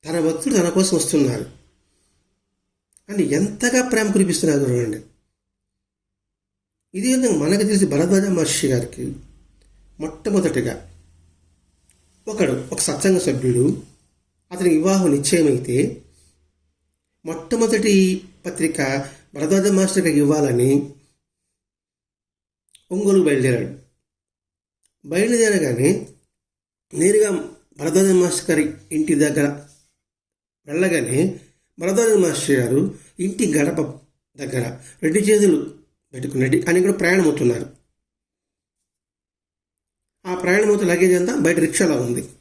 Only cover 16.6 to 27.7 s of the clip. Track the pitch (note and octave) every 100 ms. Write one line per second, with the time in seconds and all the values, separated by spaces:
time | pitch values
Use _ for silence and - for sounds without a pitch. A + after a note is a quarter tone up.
16.6 | _ _ _ _ _ _ D#3+ D#3+ - A3+
17.6 | A3 G#3+ G#3+ G3 F#3+ F#3 - _ F3 -
18.6 | D#3 D#3 C3+ C#3 - - _ C#3+ D#3 G3
19.6 | G3 F#3+ F#3 F#3+ E3+ D3 C#3+ D#3 C#3+ A#2+
20.6 | B2 C#3+ C#3+ - _ _ _ _ _ _
21.6 | _ _ _ _ _ _ _ _ _ _
22.6 | _ _ _ F#3 G3 G3 D#3 C3+ C3 A#2
23.6 | F#2+ - _ _ _ _ _ _ _ _
24.6 | _ _ _ _ C#3+ E3+ A3 A#3+ A3 G3
25.6 | D3 A#2 C#3+ G3 - - _ _ _ _
26.6 | _ _ _ D3+ F3+ G#3 G#3 F3 - -
27.6 | _